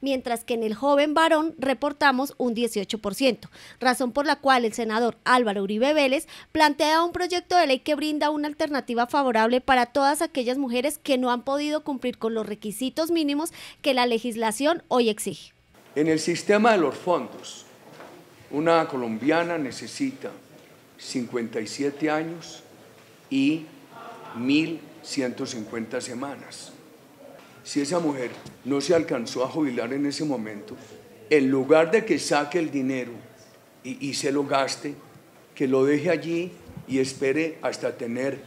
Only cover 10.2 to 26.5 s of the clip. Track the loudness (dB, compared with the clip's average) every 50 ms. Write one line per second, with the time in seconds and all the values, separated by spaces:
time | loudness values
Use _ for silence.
10.2 | -2 -2 _ -2 -2 0 0 -2 -2 -2 -2 0 0 -2 -4 -4 _ 0 0 2
11.2 | 2 2 0 0 0 -2 -2 -2 0 0 -2 -2 -2 -4 -6 -4 -4 -4 -4 -2
12.2 | -4 -4 -2 -2 -4 -6 -8 -8 -8 -8 -6 -4 -4 -4 -2 -2 0 0 2 0
13.2 | 2 0 0 0 -2 -4 -6 -12 -18 -18 -20 _ _ 0 2 2 2 2 2 0
14.2 | -2 -4 -4 -2 -2 -2 0 2 2 2 2 0 -2 _ 2 2 4 2 2 -2
15.2 | -4 -8 -8 -10 -14 -20 _ _ _ _ _ -20 -20 -8 0 0 2 4 2 2
16.2 | 2 0 -2 -2 2 2 4 6 6 6 6 6 4 2 0 -2 -2 0 0 0
17.2 | 0 -6 -12 -16 -16 -18 -18 -18 -20 -20 -20 -20 -20 -20 -20 -20 -20 -20 -20 -20
18.2 | -20 -20 -20 -20 -20 -8 -6 -2 2 4 4 4 2 0 -2 -4 -4 -4 -4 -2
19.2 | 0 2 2 2 2 0 -2 -4 -4 -6 -8 -10 -12 -12 -6 -4 -4 -4 -4 -6
20.2 | -12 -12 -14 -14 -20 -20 -20 -20 -20 -20 -20 -20 -20 _ -20 -18 -14 -8 -6 -6
21.2 | -6 -4 -4 -6 -6 -4 -6 -6 -6 -6 -6 -4 -4 -4 -4 -2 -2 0 0 0
22.2 | -2 -4 -8 -12 -14 -16 -18 -18 -20 -20 -20 -20 -20 -20 -20 -20 -20 -20 -20 -20
23.2 | -12 -4 0 2 2 2 2 0 -4 -10 -18 -20 -20 -20 -20 -18 -16 -16 -16 -16
24.2 | -16 -14 -10 -6 -2 2 2 2 2 0 -4 -10 -12 -16 -20 -20 -16 -10 -6 -4
25.2 | -4 -4 -4 -6 -8 -8 -8 -10 -10 -8 -8 -8 -8 -6 -6 -8 -8 -8 -10 -10
26.2 | -10 -10 -10 -12 -16 -18